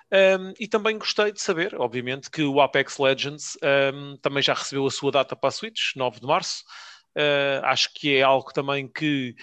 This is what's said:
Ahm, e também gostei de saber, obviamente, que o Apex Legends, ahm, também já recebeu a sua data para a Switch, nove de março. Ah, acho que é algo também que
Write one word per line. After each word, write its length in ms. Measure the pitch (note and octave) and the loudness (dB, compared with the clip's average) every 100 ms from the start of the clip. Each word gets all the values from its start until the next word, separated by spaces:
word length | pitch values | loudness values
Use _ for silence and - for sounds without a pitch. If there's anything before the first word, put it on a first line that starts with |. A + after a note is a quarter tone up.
| _ | _
Ahm, 420 | G3 F#3+ F#3+ F#3+ - | 4 6 4 -2 -10
e 80 | G#3 | -4
também 300 | A3 G#3+ G#3+ | 0 0 -2
gostei 340 | - - G#3 | -2 0 0
de 80 | G#3 | 0
saber, 360 | - E3 F#3+ - | -2 -2 -2 -2
obviamente, 520 | A#2+ B2 B2 C#3 - | -4 -4 -6 -8 -8
que 100 | D#3+ | -2
o 180 | D3 C#3 | 2 4
Apex 380 | C3+ C#3+ C3+ - | 4 4 0 2
Legends, 580 | C3+ B2+ C#3 D3 - - | 2 2 -2 -8 -12 -4
ahm, 540 | D3+ C#3 C#3 C#3+ C#3+ C#3 | 2 2 2 -2 -12 -8
também 220 | C#3+ C#3 | -4 0
já 140 | C#3+ B2 | 0 0
recebeu 320 | - C#3 C3+ | -2 -2 -2
a 40 | |
sua 200 | - C#3 | -2 0
data 240 | C3+ C3 - | 0 0 -2
para 140 | C3+ | -2
a 20 | |
Switch, 440 | - A3 A3 - G3+ | -2 -8 -4 -4 -2
nove 240 | B2 A2+ | -4 -4
de 60 | B2 | -2
março. 380 | F3 - - - - - - _ D#3 | 0 -2 -8 -12 -20 -20 -20 _ -2
Ah, 540 | D3 C#3+ C#3 C#3 C3+ | 0 2 0 0 0
acho 240 | C3 - | 0 -2
que 220 | - D3 C3+ | -2 2 4
é 80 | |
algo 280 | C3+ C3+ - | 4 4 0
também 360 | D3+ C#3 C#3 C3 | -4 -4 -4 -6
que 480 | - D3+ C#3 B2+ - | -4 -2 -2 -4 -10